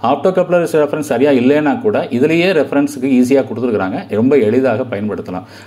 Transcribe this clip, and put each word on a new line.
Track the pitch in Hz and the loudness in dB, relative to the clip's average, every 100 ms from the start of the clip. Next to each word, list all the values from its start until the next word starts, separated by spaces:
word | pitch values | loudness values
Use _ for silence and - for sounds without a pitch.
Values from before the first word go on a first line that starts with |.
ஆப்டோ | 113 143 190 | -2 0 0
கப்ளர் | 180 165 175 165 | 0 2 0 2
reference | 156 147 156 143 | 0 0 -2 -2
சரியா | 120 143 | 0 2
இல்லைன்னா | 135 123 147 151 117 | 4 4 2 0 0
கூட, | 110 117 - | 0 -2 -2
இதுலயே | 120 151 165 180 | 0 2 2 2
ரெஃபரன்ஸுக்கு | 160 139 143 143 131 135 | 0 0 0 -2 -2 0
ஈஸியா | 127 123 135 | 2 4 2
கொடுத்துருக்காங்க. | 117 113 123 101 95 135 196 | 0 -4 -2 -2 -2 -6 -6
ரொம்ப | 107 127 143 | -2 2 2
எளிதாக | 104 123 131 110 | 2 2 0 -2
பயன்படுத்தலாம். | 120 101 104 90 92 90 - - | -4 -6 -6 -6 -8 -10 -12 -20